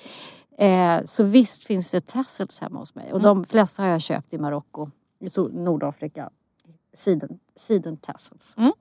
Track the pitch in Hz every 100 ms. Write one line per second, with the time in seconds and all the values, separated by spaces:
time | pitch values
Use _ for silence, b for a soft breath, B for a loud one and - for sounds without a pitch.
0 | B B B B B - 202 185 175 165
1 | - - 202 240 220 - - 196 175 180
2 | - 247 269 - - - - 170 - -
3 | - 196 208 190 175 226 202 - 190 165
4 | - 160 - 165 147 143 - - 151 -
5 | _ _ 185 196 165 170 175 156 147 147
6 | 151 151 131 - _ _ _ _ _ -
7 | - 165 - 175 _ - - 208 165 156
8 | - - - - - - 240 415